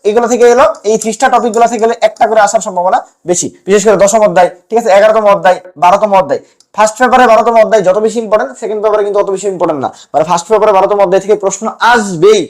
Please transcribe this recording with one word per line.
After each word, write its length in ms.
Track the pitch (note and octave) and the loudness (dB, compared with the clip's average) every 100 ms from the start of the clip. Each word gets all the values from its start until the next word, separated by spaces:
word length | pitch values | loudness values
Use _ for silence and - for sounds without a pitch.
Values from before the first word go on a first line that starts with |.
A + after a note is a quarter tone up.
এগুলো 240 | G3+ G#3+ A#3 | -2 -2 -2
থেকে 160 | A#3+ | 2
এলো, 220 | A#3+ A#3+ D4+ D#4 | 2 4 0 0
এই 140 | - A3 | -4 -2
থ্রি 160 | A3 | -4
স্টার 180 | G#3+ C4+ | -4 0
টপিকগুলো 340 | B3 A#3 A3 A#3 | 0 -2 0 0
থেকে 120 | A#3 | 0
গেলে 160 | A3+ A#3 | -4 0
একটা 260 | G#3+ - A3+ | -2 -2 0
করে 120 | A3 | 2
আসার 220 | G3+ A3 | 2 0
সম্ভাবনা 400 | G#3+ F3+ F3+ B3 - _ E3 | -4 -4 -2 -2 -4 _ -6
বেশি, 220 | F3 C#3 _ - | -4 -6 _ -2
বিশেষ 180 | G3+ G3+ | 0 2
করে 120 | F#3+ | 2
দশম 240 | G3 A3 | 2 2
অধ্যায়, 280 | G#3 F3 F3 - _ | 2 2 0 -2 _
ঠিক 100 | A3 | -4
আছে, 100 | G#3+ | 2
এগারোতম 340 | G3 G#3+ A3 G#3 | 2 4 2 2
অধ্যায়, 340 | G3 F#3 F3+ - D3 | 2 0 -2 -6 -2
বারোতম 360 | F3 G3 G#3+ | 0 2 2
অধ্যায়। 260 | F#3+ - B2 _ _ _ - | 0 0 -6 _ _ _ -2
ফার্স্ট 200 | G#3+ A3 | -2 0
পেপারে 300 | B3+ B3+ B3 | 0 2 4
বারোতম 280 | A3 A3+ A3+ | 2 2 0
অধ্যায় 200 | G3+ G#3+ | 0 0
যত 140 | F3+ G3 | 0 0
বেশি 220 | G#3+ A3 | -2 -4
ইম্পর্টেন্ট, 380 | A3 G#3+ C4 B3+ | -4 -4 -4 -10
সেকেন্ড 260 | A3+ G#3+ | -10 -4
পেপারে 200 | G#3+ G#3 | -2 -2
কিন্তু 160 | G3+ G3+ | -2 -2
অত 100 | F#3+ | -2
বেশি 180 | F#3+ G3+ | -4 -6
ইম্পর্টেন্ট 340 | F3+ F3 D3+ | -4 -4 -4
না, 80 | A#2+ - - | -8 -10 -6
মানে 120 | C#3+ D#3+ | -4 0
ফার্স্ট 220 | F3 - | -2 0
পেপারে 240 | A3 G#3+ | 0 2
বারোতম 280 | F#3+ F#3+ G#3 | 2 0 0
অধ্যায় 220 | F#3+ F#3+ | 0 0
থেকে 140 | F#3+ G#3 | 0 -2
প্রশ্ন 300 | F#3+ - A3 - | -2 -6 -10 -2
আসবেই 600 | A3 A#3+ G3+ E3+ F#3+ D4+ D3+ | 0 0 -2 0 2 2 -2